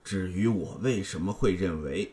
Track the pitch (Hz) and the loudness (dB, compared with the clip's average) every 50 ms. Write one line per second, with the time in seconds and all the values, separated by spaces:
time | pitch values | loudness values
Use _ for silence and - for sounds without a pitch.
0 | - - 101 95 92 90 90 98 107 117 107 90 80 - - - 110 131 120 98 | -8 -4 -2 -2 -2 -2 0 2 4 4 4 2 0 -4 -4 -2 0 0 0 0
1 | 92 - - 78 90 98 - - - 98 90 90 98 87 80 76 76 69 76 95 | -2 -4 -4 -2 -2 -2 0 2 2 2 4 2 0 0 0 -2 -4 -4 -4 -4
2 | 104 - | -4 -6